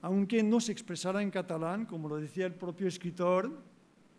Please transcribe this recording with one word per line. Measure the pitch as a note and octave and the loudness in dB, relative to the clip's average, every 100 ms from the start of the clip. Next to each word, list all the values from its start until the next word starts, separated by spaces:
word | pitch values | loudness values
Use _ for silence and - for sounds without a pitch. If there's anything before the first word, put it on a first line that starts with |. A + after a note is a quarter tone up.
Aunque | E3+ G3 G3 A#3 | 2 2 4 4
no | G#3+ A#3 | 6 4
se | A#3 | 2
expresara | G#3 - E3+ F3+ G3 | -4 -6 -4 0 0
en | G3+ | 0
catalán, | F#3+ F3+ D#3+ D#3+ G3 A3+ | -2 -2 -2 -2 -2 -4
como | E3 D3+ | -6 -4
lo | D3+ | -4
decía | D3+ F3+ F#3 | -4 -2 -4
el | |
propio | F3 F3+ F3 F#3+ | -2 -8 -2 -2
escritor, | F3 F3 F3 F3+ F#3 A3+ D#4+ - - _ _ _ | -2 -6 0 4 4 2 -6 -14 -20 _ _ _